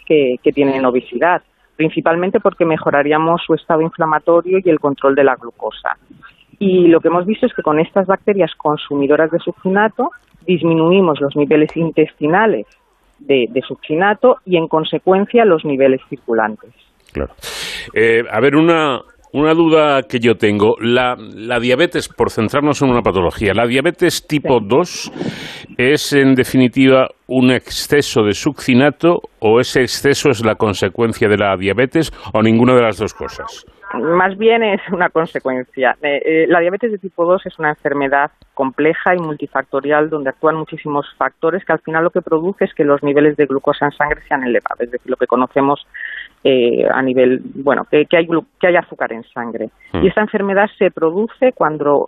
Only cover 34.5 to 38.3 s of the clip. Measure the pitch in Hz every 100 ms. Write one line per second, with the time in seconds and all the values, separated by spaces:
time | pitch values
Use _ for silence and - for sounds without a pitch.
34.5 | 233 220 196 - 180 170 160 165 139 139
35.5 | 127 123 135 123 - 147 143 - 160 156
36.5 | 175 175 202 240 202 185 - 170 185 185
37.5 | - 151 151 147 143 135 139 151